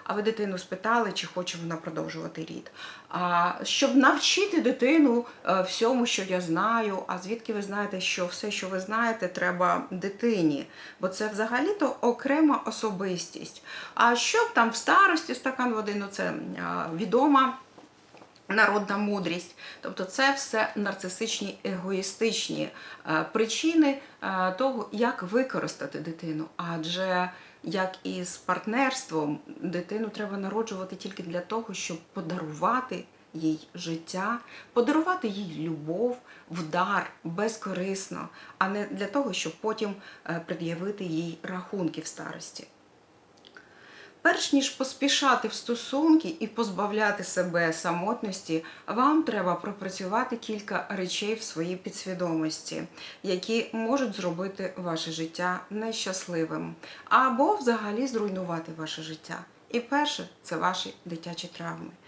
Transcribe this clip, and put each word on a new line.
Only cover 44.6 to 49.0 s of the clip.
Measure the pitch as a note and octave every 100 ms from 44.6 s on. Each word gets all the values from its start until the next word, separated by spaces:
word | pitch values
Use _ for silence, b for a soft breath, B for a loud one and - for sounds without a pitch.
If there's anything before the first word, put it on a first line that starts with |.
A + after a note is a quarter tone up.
| C4+
поспішати | - C4 - C#4 - C#4 B3 A3+
в |
стосунки | - - A#3+ - C4+ D#4+ D#4+ - -
і | A3
позбавляти | - G#3 F#3 G#3 G#3+ G#3+ G3
себе | F3+ - F3+ E3+ E3
самотності, | D#3+ F3 F3 F#3+ A#3+ G#3 F#3 - D#3+ D#3+ B -
вам | G#3+